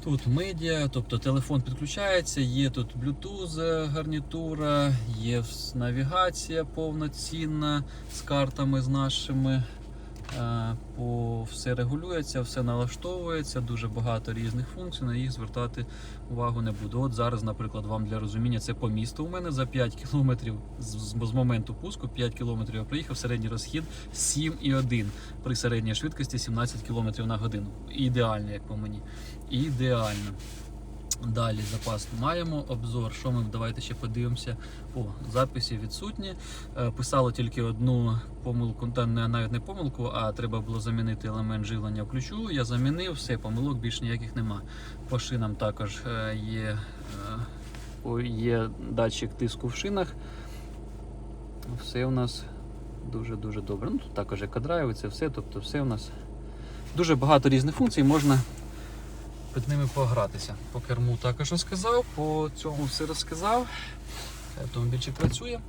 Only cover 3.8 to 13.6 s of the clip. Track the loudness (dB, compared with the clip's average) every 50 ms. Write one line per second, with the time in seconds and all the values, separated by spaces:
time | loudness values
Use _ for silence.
3.8 | 2 0 0 0 0 0 -2 -2 -2 -2 -4 -4 -2 -2 -2 0 2 4 4 4
4.8 | 6 4 4 2 2 -2 -4 -2 0 0 2 2 0 -2 -6 -6 -8 -4 -2 0
5.8 | 0 0 2 2 0 2 4 4 4 4 4 -2 -4 -2 0 -2 -2 -2 -2 -2
6.8 | -2 0 0 0 -2 -2 -2 -4 -6 -6 -4 -2 -2 0 0 2 2 2 2 2
7.8 | 0 -2 -6 -10 -12 -10 -10 -10 -4 0 4 4 4 2 2 0 2 4 4 4
8.8 | 4 4 2 2 2 2 0 0 -2 0 2 2 4 4 4 4 2 0 -4 -10
9.8 | -12 -12 -12 -12 -12 -12 -12 -12 -10 -8 -4 -2 -2 0 0 0 0 0 -2 -4
10.8 | -6 -10 -6 -4 -2 0 0 0 0 0 0 -2 -2 -4 -6 -4 0 0 2 2
11.8 | 2 2 2 0 -2 -2 -2 -2 -2 -2 -2 -2 -2 -2 0 0 2 2 2 2
12.8 | 2 0 -2 -4 -6 -4 -4 -2 -2 -2 0 -2 -2 -2 -2 -2